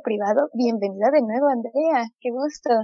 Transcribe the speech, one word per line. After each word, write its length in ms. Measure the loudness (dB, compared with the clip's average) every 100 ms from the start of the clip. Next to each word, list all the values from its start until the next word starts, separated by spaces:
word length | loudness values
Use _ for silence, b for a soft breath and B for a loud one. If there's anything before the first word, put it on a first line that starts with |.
privado. 460 | 2 -2 0 0 0
Bienvenida 580 | 0 0 0 -4 0 2
de 120 | 2
nuevo, 260 | 2 0 0
Andrea. 580 | 0 -2 -2 0 0 -2 _
Qué 100 | -8
gusto. 400 | -4 -6 -4 0 0